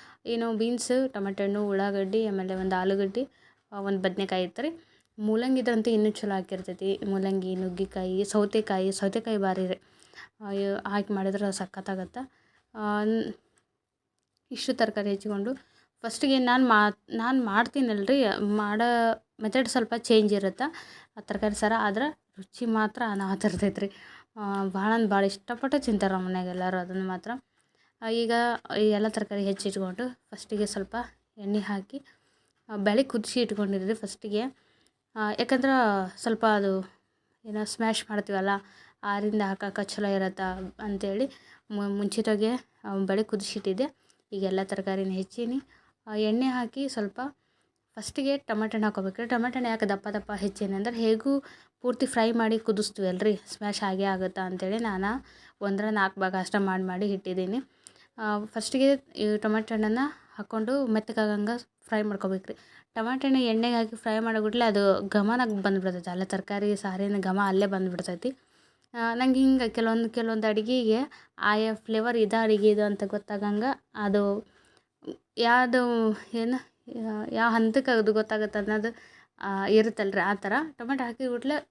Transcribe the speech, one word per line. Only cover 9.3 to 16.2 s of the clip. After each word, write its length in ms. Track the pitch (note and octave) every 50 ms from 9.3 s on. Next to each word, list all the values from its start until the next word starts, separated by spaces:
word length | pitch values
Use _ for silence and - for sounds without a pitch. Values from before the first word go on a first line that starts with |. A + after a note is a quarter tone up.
| A3
ಭಾರಿ 300 | G#3 G3 F#3+ F#3 F#3 F#3
ರೀ. 140 | F3+ F#3 - _ _ _ _ _ _ - - - - _ - G#3+
ಆ, 60 | G3+
ಇವ್ 380 | G3 G3 G3 G3 G3 G#3+ - G3+
ಹಾಕಿ 240 | G3+ G#3 G3+ - G#3
ಮಾಡಿದ್ರೆ 400 | F#3+ F#3+ G3 F#3+ G3+ G#3 G3 F#3+
ಸಖತ್ತಾಗತ್ತೆ. 800 | - G3 F#3 - G3 F#3+ - F#3+ F#3+ F#3 F3+ - B3 C4+ C4 _ _ _ _ _ _ _ _ -
ಆ, 300 | A3 G#3+ G#3 G#3 G#3 G#3+
ನ್-, 280 | G#3+ A3+ A3+ - - G#3 - _ _ _ _ _ _ _ _ _ _ _ _ _ _ _ _ _ _ _ _ _ -
ಇಷ್ಟು 240 | C4 - - - B3+
ತರಕಾರಿ 360 | - A#3 A3 G#3+ G#3+ G3+ G3+
ಹೆಚ್ಚಿಕೊಂಡು 400 | G3+ G3 - G#3+ G#3 G3 G3+ A#3 C4+ C4 - _ _ _ _ _ _ _ -
ಫಸ್ಟಿಗೆ 360 | A3+ A3 -